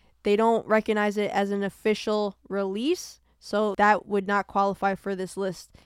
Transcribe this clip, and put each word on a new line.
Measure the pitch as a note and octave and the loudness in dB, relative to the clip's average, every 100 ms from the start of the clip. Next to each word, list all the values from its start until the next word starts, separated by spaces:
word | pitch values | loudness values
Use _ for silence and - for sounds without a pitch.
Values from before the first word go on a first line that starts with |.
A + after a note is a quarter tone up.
| _ _ | _ _
they | - G#3 | 0 4
don't | A3+ A3+ - | 4 2 2
recognize | G#3+ G#3+ G#3+ G#3 G3+ | 2 2 0 0 0
it | G#3 | -2
as | G3+ G3+ | -2 -2
an | G3+ | -2
official | G3 - G#3+ G#3+ - G#3+ G#3 - - | -4 -4 -2 -2 -2 -2 -2 -6 -8
release, | G3 G3 G3 C4 F4+ - - _ _ | -4 -4 -2 -2 -2 -6 -20 _ _
so | - G#3 G#3+ G3 | -4 0 0 4
that | G#3 G#3 A3 | 4 4 0
would | G3+ G3 | -2 0
not | G3+ F#3+ | -2 0
qualify | G3+ G3 F#3+ G3 | 0 0 0 -2
for | F#3+ - F#3+ | -2 -6 -6
this | F#3 - | -6 -6
list | F#3+ F3 - - | -6 -6 -14 -20